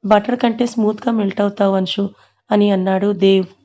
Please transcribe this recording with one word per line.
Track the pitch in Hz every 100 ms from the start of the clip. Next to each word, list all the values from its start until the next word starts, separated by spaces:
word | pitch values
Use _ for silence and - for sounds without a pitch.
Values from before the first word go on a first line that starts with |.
బటర్ | 202 208 208 240
కంటే | 240 220 240
స్మూత్గా | 240 214 214 -
మెల్ట్ | 226 196 196
అవుతావు | 202 202 202 190
అంశు" | 185 - 202 - _ _ _
అని | 208 208
అన్నాడు | 196 185 190 202 202
దేవ్. | 196 196 185 _